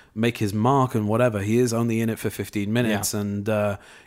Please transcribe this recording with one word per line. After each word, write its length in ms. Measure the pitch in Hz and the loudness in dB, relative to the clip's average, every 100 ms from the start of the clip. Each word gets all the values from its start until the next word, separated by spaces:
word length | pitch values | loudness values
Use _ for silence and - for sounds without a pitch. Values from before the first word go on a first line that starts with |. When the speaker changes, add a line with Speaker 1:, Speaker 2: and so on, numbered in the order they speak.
| - | -14
Speaker 1:
make 240 | - 117 120 | -2 -2 0
his 140 | 107 | -2
mark 400 | 107 117 139 127 | 2 4 4 2
and 140 | 117 104 | 0 0
whatever, 320 | 113 123 104 | 2 2 0
he 160 | 101 113 | 0 2
is 140 | 123 | 2
only 280 | 113 117 113 | 0 0 0
in 80 | 113 | 0
it 100 | 107 | -2
for 100 | 110 | -4
fifteen 420 | - 101 107 101 | -6 -6 -4 -2
minutes, 400 | 113 117 101 95 | 0 0 0 -2
Speaker 2:
Yeah. 60 | 107 | -4
Speaker 1:
and, 260 | 101 101 101 | -4 -4 -2
uh, 280 | 107 104 98 - - | 0 0 -4 -10 -20